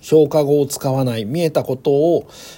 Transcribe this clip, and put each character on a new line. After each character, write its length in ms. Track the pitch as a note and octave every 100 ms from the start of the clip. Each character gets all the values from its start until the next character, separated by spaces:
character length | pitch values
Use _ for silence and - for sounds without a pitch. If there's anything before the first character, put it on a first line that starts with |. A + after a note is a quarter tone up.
評 260 | - D#3 C#3+
価 160 | D#3+
語 180 | C#3+ D3
を 60 | C#3
使 240 | - C#3
わ 140 | C3+
な 140 | B2+ A2+
い。 80 | G#2
見 160 | E3
え 80 | E3
た 140 | D3+
こ 120 | C3 C3
と 160 | D3+
を、 340 | C#3 E3 E3 - - -